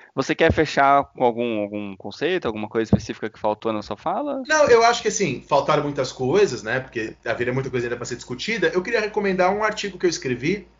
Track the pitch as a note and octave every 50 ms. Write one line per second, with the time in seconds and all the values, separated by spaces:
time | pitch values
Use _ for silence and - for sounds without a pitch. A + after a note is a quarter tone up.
0 | - - _ - C3+ - D#3 - E3 E3 - D#3+ D#3 - - D3 C#3 C#3 C#3 C#3
1 | C3+ - _ - C3 A#2+ A2 A#2 A#2+ A#2 A2+ G#2+ G#2 G2+ G#2 G#2 G#2 G2 G2 F#2+
2 | - G#2 G2 - C3+ E3 F#3 F3 - B2 A2 G#2+ G#2+ G#2 - A2+ A2 G#2+ - G#2+
3 | - - A#2 - - G#2+ - - - G#2+ G#2+ - - A2+ A2 G#2+ G#2 - G#2 -
4 | - D#3+ F#3 A#3 D4 D4 C4 C4+ B3+ C4 D#4 D#4 D4 C4 A#3+ A3+ A3+ A#3 A#3+ -
5 | - G#3+ G#3 - G3 D3 B2 - - - D3+ C#3 C#3 - D3+ D3 C#3+ D3 C#3 C#3+
6 | B2+ - - - C3 B2+ E3 G3+ G#3 D#3 B2 G#2+ G2+ A2 A#2 C3 C3 - - A2+
7 | A2 A2 - - - A#2+ A2+ A#2 A#2+ B2 B2 C3+ B2+ B2 B2 A#2+ A#2+ A#2+ A#2+ A#2+
8 | A#2+ - B2 B2 - - B2 B2 - - A3+ G#3+ F3 D#3+ E3 F#3 F#3 A#3+ A#3 A3+
9 | G#3+ G#3 - G#3+ G3+ G3 F#3 F#3 F3+ F#3 G3+ G#3 A3 G#3+ G#3 - - G3+ F#3 -
10 | - F3 E3 - - C3 B2 A#2+ C3 E3 G3 G#3 - - _